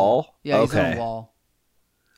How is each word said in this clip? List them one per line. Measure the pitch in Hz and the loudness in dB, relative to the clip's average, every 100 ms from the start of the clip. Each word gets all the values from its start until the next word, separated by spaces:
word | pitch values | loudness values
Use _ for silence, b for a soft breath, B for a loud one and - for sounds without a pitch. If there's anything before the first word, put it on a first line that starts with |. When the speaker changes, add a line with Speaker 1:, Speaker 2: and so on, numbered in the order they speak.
| 98 123 | 4 2
Speaker 1:
wall? | 147 _ | -2 _
Speaker 2:
Yeah, | - 107 | -2 0
he's | 117 | 2
on | 107 | 0
Speaker 1:
Okay. | 82 117 | -2 -2
Speaker 2:
the | |
wall. | 117 113 110 _ _ _ _ _ _ _ _ | -6 -8 -14 _ _ _ _ _ _ _ _